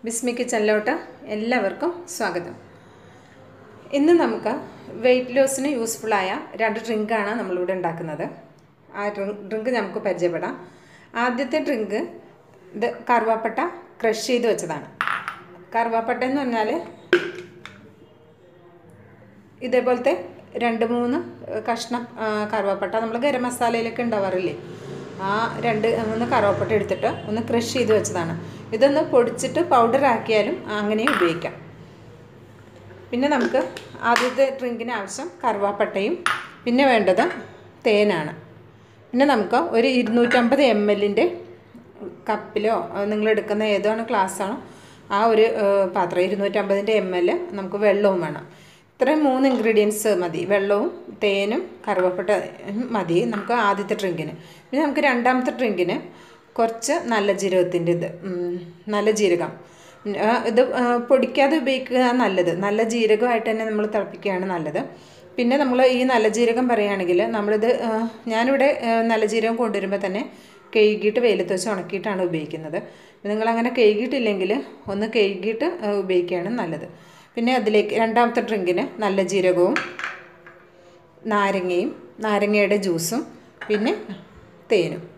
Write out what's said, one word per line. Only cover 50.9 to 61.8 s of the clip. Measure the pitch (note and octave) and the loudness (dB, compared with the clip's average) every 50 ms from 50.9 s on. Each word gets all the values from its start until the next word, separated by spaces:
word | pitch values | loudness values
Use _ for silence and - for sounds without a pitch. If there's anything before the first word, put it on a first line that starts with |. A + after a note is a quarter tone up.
| - - - - G#3 - A3 | -4 -8 -16 -18 -8 -2 0
തേനും | G3+ G3 G3 G3+ G#3 A#3 E4+ F#4 - - - - | 0 0 0 0 -2 -2 -4 -6 -8 -14 -12 -6
കറുവപ്പട്ട | G#3+ G3+ F#3 F3+ F#3 F3+ F#3 F#3 F#3+ G#3 F3+ - - - - - - G3+ A3 B3 - A3+ | -4 0 0 0 0 0 -2 0 0 0 0 0 -6 -12 -14 -12 -8 -6 -6 -6 -4 -4
മതി | G#3 F3 D#3+ E3 F3+ A#3+ A#3 | -4 -2 2 0 0 2 0
നമുക്ക് | G#3+ G3+ G3+ - A#3+ A#3+ G#3+ G3+ | -4 -4 -2 -2 0 2 2 2
ആദ്യത്തെ | G3 F#3+ G3+ G3 G#3+ G#3 | 2 0 -2 -4 -4 -2
ഡ്രിങ്കിന്. | G3 F#3 E3+ E3 D3+ D3 - - - - - - - | -2 -4 -4 -4 -6 -8 -10 -14 -18 -20 -20 -20 -14
പിന്നെ | - - C#4 D#4+ | -6 -2 0 0
നമുക്ക് | C#4+ C4+ D4+ | 0 0 2
രണ്ടാമത്തെ | D4 C#4 B3 A#3+ A#3 B3+ B3+ B3+ A#3+ - - A3+ | 2 2 2 4 2 2 2 2 0 -2 -2 -2
ഡ്രിങ്കിന് | B3+ A3 G3 F3 F3 E3+ G#3 D4+ - - - - - - - - _ _ _ | -2 -2 0 0 0 -2 -2 -6 -8 -12 -20 -20 -20 -20 -20 -20 _ _ _
കുറച്ച് | - A3+ A3+ A3+ A#3 - - D4 E4+ - A#3+ | 0 0 0 0 -4 -2 -2 -2 -2 0 0
നല്ല | A3+ G#3+ G3+ G3+ F#3+ F#3+ | 0 2 2 2 0 0
ജീരകത്തിൻ്റെ | F#3+ F#3+ F#3 F#3 F3 F3 - E3+ E3+ E3+ | 0 2 4 2 2 2 0 0 2 2
ഇത്, | E3+ E3 - - - - - | 0 0 -2 -6 -8 -10 -10
ഉം, | G3 F3+ F3 F3 F3 F3 F3+ F3 - - - - G#3+ G#3 | -8 -6 -4 -4 -4 -6 -6 -10 -12 -18 -16 -8 -4 -2
നല്ല | G#3 G3+ A3 G#3+ G#3 | 2 2 2 2 2
ജീരകം, | G#3 F#3 F3 E3+ D#3+ C#3+ - - - - - - - - - - - G#3 G3 D3+ F#3+ | 2 2 2 2 0 -6 -8 -14 -20 -20 -20 -20 -20 -20 -20 -12 -8 -8 -4 0 2
ആ, | A3 A#3+ A#3 - A#3 | 2 2 2 0 2
ഇത്, | G#3+ A#3+ B3+ - - B3+ | 4 4 4 4 2 0
ആ, | B3 A#3+ A#3+ A#3+ A#3+ - | 2 2 2 0 4 4
പൊടിക്കാതെ | C4+ B3+ - - - D4 C4+ C#4 D#4+ | 4 4 4 2 2 2 4 4 4
ഉപയോഗിക്കുക | D#4+ A#3+ C4+ C4 B3+ | 2 2 0 -2 -2